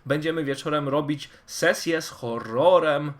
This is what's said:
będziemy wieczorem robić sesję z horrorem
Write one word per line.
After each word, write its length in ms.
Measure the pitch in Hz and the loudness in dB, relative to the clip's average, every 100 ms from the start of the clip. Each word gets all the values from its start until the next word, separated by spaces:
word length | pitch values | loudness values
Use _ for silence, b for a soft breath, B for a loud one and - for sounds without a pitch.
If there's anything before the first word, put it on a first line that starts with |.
| 127 | -2
będziemy 380 | 147 160 160 | -2 0 -2
wieczorem 460 | 139 135 156 151 143 | -2 -4 -2 -2 0
robić 400 | 143 143 151 - b b | -2 -2 -6 -8 b b
sesję 560 | - 165 196 175 160 | -2 0 0 0 -2
z 80 | 156 | -4
horrorem 1040 | - 120 117 110 117 165 180 156 147 147 | -10 -8 -6 -4 2 6 6 4 0 -2